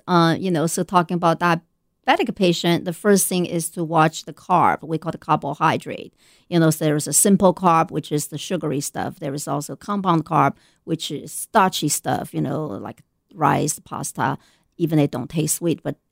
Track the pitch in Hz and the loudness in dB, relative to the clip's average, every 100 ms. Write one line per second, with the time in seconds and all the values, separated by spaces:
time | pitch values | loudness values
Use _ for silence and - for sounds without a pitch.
0 | - 180 165 165 185 165 160 - 175 185 | 2 4 4 2 0 0 0 -2 0 0
1 | 170 175 170 165 175 165 _ _ _ _ | 0 0 0 2 0 0 _ _ _ _
2 | - 330 359 - 180 170 175 170 180 160 | 0 2 0 0 0 2 0 0 -2 -2
3 | 208 196 - 180 175 170 165 - 156 165 | 4 4 2 -2 -2 -4 -6 -6 -2 2
4 | 160 - - - - 180 110 80 151 160 | 2 0 -16 -12 0 2 2 0 -4 -6
5 | 165 - - 156 143 147 160 131 - - | -6 -6 -2 -2 -2 -2 0 0 -4 -12
6 | - _ _ _ - 175 160 156 156 151 | -14 _ _ _ -2 4 4 2 0 0
7 | 151 147 - 196 190 180 185 165 165 156 | 0 2 4 6 4 4 4 4 2 -4
8 | - 147 - 151 - 180 151 135 - - | -4 -4 -4 -10 -6 -4 -4 -4 -6 -6
9 | 90 - 147 143 - 143 143 139 - 202 | -8 -8 -8 -8 -6 -6 -6 -12 -6 -2
10 | 190 170 151 156 143 - _ _ - 160 | 2 0 2 2 2 0 _ _ -6 -6
11 | - 143 - - - 170 185 - 151 - | -6 -10 -10 -12 0 2 4 2 -2 -2
12 | 151 - - 156 147 143 151 98 101 - | -2 -4 -4 -6 -4 -4 -6 -10 -12 -16
13 | _ _ _ - 147 139 151 - - - | _ _ _ -2 0 2 -2 -6 -10 -10
14 | 139 - 131 - _ _ _ - 160 156 | -8 -2 -2 -4 _ _ _ -4 0 2
15 | 147 123 123 165 156 - 170 - - - | 2 -2 -6 -4 -2 -2 -2 -4 -6 -10
16 | _ | _